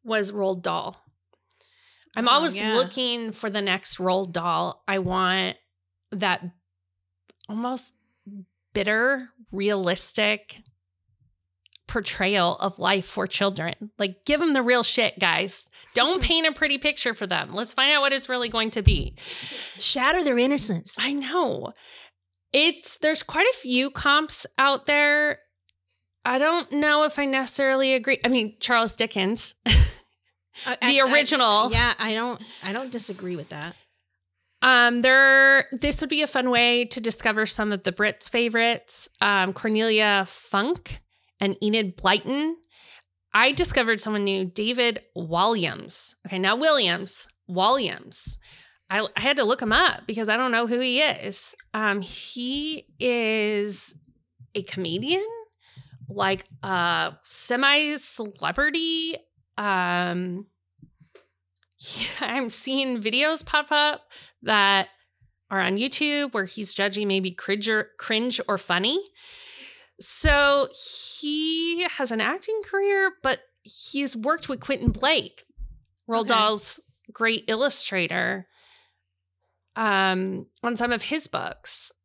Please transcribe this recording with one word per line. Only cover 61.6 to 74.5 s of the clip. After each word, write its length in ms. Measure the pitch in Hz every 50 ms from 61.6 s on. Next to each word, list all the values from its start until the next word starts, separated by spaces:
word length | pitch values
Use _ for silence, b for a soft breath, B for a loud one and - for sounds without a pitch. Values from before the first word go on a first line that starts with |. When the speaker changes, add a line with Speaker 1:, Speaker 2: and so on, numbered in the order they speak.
| _ _ _ _
Speaker 1:
<laughs> 0 |
yeah, 300 | - - - - 226 - - -
I'm 300 | 294 233 233 269 262 226
seeing 500 | - - - 262 262 269 269 262 247 233
videos 420 | 208 226 220 254 285 311 320 302 -
pop 240 | - - 294 294 -
up 320 | 302 294 294 302 294 - _ B B B B B B B
that 460 | - 226 220 208 196 196 196 190 185 - _ _ _ _ _ _ _ _ _ _ _ _
are 140 | 196 190
on 160 | 185 190 190 202
YouTube 560 | 240 269 262 - 302 294 294 294 285 269 -
where 100 | 214 190
he's 300 | 180 - 220 208 180 -
judging 340 | - 196 202 190 208 208 202
maybe 220 | 190 190 185 185
cringe 360 | 180 - - - 196 214 208 226
or, 180 | 220 214 214 - _ -
cringe 400 | - - 226 220 233 254 233 - - -
or 100 | 202 180
funny. 420 | - - 175 180 190 233 294 381 403 - B B B B B B B B B B B B B B B B B -
So 720 | - - - - - 311 285 285 285 285 285 285 269 269 - - - - - - - - - -
he 640 | 302 294 302 302 311 320 320 330 330 339 339 339 359
has 280 | 339 - - 277 233
an 80 | 233 220
acting 400 | - 220 302 403 - - 440 440 403
career, 460 | - - 392 403 403 403 392 381 381 381 _
but 180 | - 262 254 - - _ _ _
he's 520 | _ 214 - - - - - 277 285 262 -
worked 320 | 226 214 277 320 320 -
with 140 | -